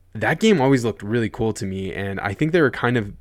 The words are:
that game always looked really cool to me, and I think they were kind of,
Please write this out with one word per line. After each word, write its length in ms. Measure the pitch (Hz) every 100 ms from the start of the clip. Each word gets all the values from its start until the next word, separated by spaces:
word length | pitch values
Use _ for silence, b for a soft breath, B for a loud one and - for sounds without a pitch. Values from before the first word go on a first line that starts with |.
| _
that 260 | 110 107 160
game 220 | 220 190
always 240 | 131 139 117
looked 180 | -
really 260 | 101 120 107
cool 220 | - 113
to 140 | 107 98
me, 280 | 95 95
and 240 | - 98 98
I 120 | -
think 200 | 98 156
they 80 | 175
were 100 | 139
kind 240 | - 120 123
of, 160 | 104 -